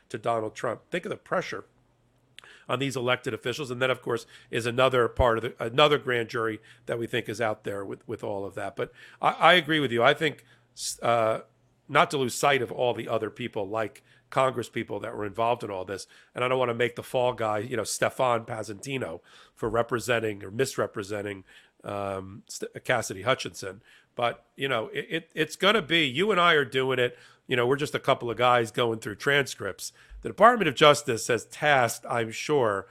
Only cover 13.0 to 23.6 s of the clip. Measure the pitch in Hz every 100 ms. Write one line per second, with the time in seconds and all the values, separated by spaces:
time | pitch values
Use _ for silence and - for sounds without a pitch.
13 | 123 113 104 - 120 113 98 110 107 -
14 | _ _ - - 131 120 110 - 110 104
15 | 107 117 104 98 113 120 113 98 92 95
16 | - - _ - 123 131 123 117 120 -
17 | - 131 123 113 110 107 117 113 98 -
18 | 113 - 131 117 110 113 104 101 139 135
19 | 98 85 _ - - - 117 110 117 123
20 | 107 120 110 101 101 107 127 - 107 -
21 | 98 104 101 101 92 - _ _ - 101
22 | 98 95 95 101 - - - 107 - 123
23 | 107 95 101 127 - -